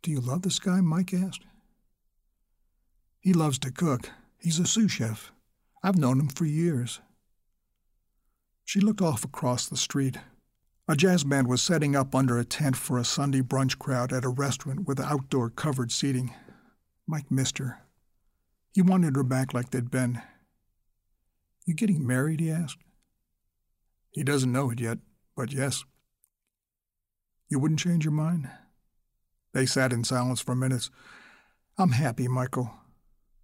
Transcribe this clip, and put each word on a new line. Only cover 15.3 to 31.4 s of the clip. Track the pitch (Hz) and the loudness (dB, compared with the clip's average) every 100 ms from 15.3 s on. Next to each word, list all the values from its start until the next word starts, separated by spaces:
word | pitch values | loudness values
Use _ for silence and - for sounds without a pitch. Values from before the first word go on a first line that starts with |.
| 139 117 | -2 -2
covered | - 156 131 120 | -2 -4 -2 -2
seating. | - 139 131 123 - - - _ _ _ _ - | -2 -2 -2 -4 -8 -20 -20 _ _ _ _ -8
Mike | 156 139 | -8 -2
missed | 135 135 - | 0 0 -2
her. | 135 - _ _ _ _ _ _ _ _ _ | -6 -8 _ _ _ _ _ _ _ _ _
He | - | 4
wanted | 180 185 165 135 | 6 6 4 2
her | |
back | 131 131 135 | 2 0 0
like | 123 127 | -2 -2
they'd | - 127 | -4 -2
been. | 127 123 120 - _ _ _ _ _ _ _ _ _ _ _ _ _ - | -2 -2 -4 -10 _ _ _ _ _ _ _ _ _ _ _ _ _ -6
"You | |
getting | 156 220 160 123 | -2 0 0 0
married?" | 127 147 156 | 0 0 0
he | 165 | -2
asked. | 160 160 - _ _ _ _ _ _ _ _ _ _ _ _ _ | -2 -4 -8 _ _ _ _ _ _ _ _ _ _ _ _ _
He | - | -4
doesn't | 139 143 127 | 0 2 2
know | 123 139 | 0 0
it | 117 | -2
yet, | 117 117 - _ _ - | -4 -6 -10 _ _ -8
but | 131 | -6
yes. | 139 135 131 - _ _ _ _ _ _ _ _ _ _ _ _ _ _ _ _ | -4 -4 -4 -10 _ _ _ _ _ _ _ _ _ _ _ _ _ _ _ _
"You | 143 | 0
wouldn't | 151 151 | 2 2
change | 180 175 156 | 2 2 2
your | |
mind?" | 151 156 175 131 - _ _ _ _ _ _ _ _ _ | 0 0 0 -4 -12 _ _ _ _ _ _ _ _ _
They | - 131 | -2 0
sat | - 131 | 2 0
in | 120 | 0
silence | 113 127 123 123 | -2 0 0 -2
for | - 127 | -2 -2
minutes. | 131 127 - _ - - - - | 0 -2 -4 _ -20 -20 -20 -20